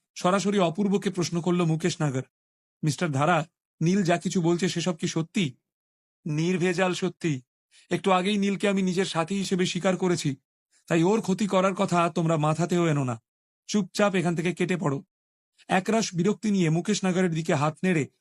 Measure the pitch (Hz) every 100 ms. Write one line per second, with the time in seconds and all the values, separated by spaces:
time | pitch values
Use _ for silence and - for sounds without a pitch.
0 | _ - 180 196 196 202 170 160 202 196
1 | 196 185 160 170 180 180 165 160 175 -
2 | 151 131 - _ _ _ _ _ 156 -
3 | 170 131 151 165 165 _ _ - 160 196
4 | 175 175 185 190 165 175 185 170 180 165
5 | 165 160 160 220 151 - _ _ _ _
6 | _ _ 165 151 165 185 180 175 185 175
7 | 185 - 170 127 - _ _ _ - 175
8 | 196 185 185 208 196 185 202 196 185 175
9 | 185 160 165 196 185 180 185 175 190 175
10 | 185 175 147 131 _ _ _ _ - 165
11 | 170 226 - 190 208 190 190 185 190 175
12 | 170 180 160 160 151 156 170 175 170 147
13 | 127 113 _ _ _ _ - 208 185 -
14 | 202 190 175 165 180 170 180 180 151 139
15 | - _ _ _ _ _ - 180 190 220
16 | - 175 180 208 214 202 165 165 175 196
17 | 185 180 185 160 165 151 151 - 185 160
18 | 123 _